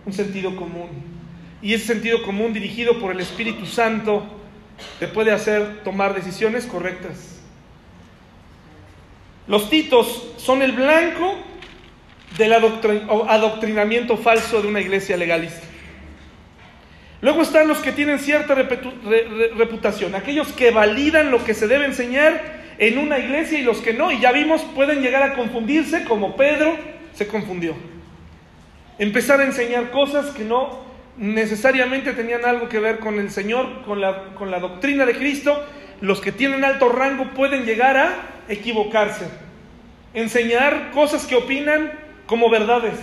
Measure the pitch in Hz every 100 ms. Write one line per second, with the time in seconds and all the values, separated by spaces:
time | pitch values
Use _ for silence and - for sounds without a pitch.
0 | 208 196 196 196 185 185 170 170 170 143
1 | - - - - - - 202 220 - 220
2 | 226 226 202 196 226 214 196 233 233 233
3 | 190 185 180 - 226 208 180 - 226 214
4 | 214 202 - - - - - - - -
5 | - 214 220 208 - 214 208 - 196 196
6 | 196 190 180 175 220 240 233 175 180 185
7 | 175 143 - - - - - - - -
8 | - - - - - - - - - -
9 | - - - - - 208 - 311 302 247
10 | - - - - - 262 269 233 269 320
11 | 339 - 359 403 - - - - - -
12 | - - - 180 220 226 220 220 214 208
13 | 208 214 226 220 214 214 220 214 208 233
14 | 240 226 233 233 220 226 202 208 185 196
15 | 196 180 170 170 165 - - - - -
16 | - - - - - - - - - -
17 | - - 247 311 311 311 311 302 262 262
18 | 294 277 277 294 294 269 254 240 254 -
19 | 208 226 226 214 226 220 226 226 214 -
20 | 180 190 208 294 - - 240 220 208 220
21 | 294 311 294 240 226 214 214 277 277 -
22 | 240 262 311 330 - - - - 214 247
23 | 302 277 240 285 311 302 247 214 226 226
24 | 349 262 247 269 302 320 - 262 277 294
25 | 254 269 277 269 226 240 220 302 302 339
26 | 339 214 196 - 277 302 311 311 - -
27 | - - 208 214 202 180 165 156 - -
28 | - - - - - - - - - -
29 | 208 240 240 277 269 247 240 240 233 269
30 | 277 285 285 277 214 247 277 - - -
31 | - - 208 214 214 208 262 262 247 269
32 | 269 220 226 240 240 240 233 220 214 220
33 | 220 208 202 202 202 240 254 - 214 202
34 | 190 190 - - 196 180 180 180 285 277
35 | 254 233 277 277 277 294 - - - -
36 | 196 190 - 202 269 269 277 269 247 247
37 | 269 262 262 - 277 269 226 220 262 269
38 | 320 - - - - 208 226 220 202 220
39 | 208 - 170 - - - - - - -
40 | - 220 226 247 233 233 285 294 - 262
41 | 294 302 - 254 254 269 294 302 311 -
42 | - - - 226 233 220 214 240 220 -